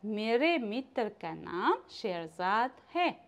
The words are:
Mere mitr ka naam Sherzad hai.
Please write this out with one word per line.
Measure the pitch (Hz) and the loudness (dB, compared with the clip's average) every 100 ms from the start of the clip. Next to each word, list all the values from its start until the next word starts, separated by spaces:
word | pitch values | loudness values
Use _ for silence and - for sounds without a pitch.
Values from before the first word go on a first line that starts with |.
Mere | 208 214 220 233 311 339 | -4 -2 2 4 4 2
mitr | 220 220 262 - 214 214 | 0 -4 -4 -4 -4 -4
ka | 170 | -10
naam | 160 156 170 240 453 - | -8 -6 0 2 2 -2
Sherzad | - 220 175 165 160 180 208 254 - - | -8 -6 -4 -8 -4 0 2 0 -4 -8
hai. | 339 349 196 | 0 0 0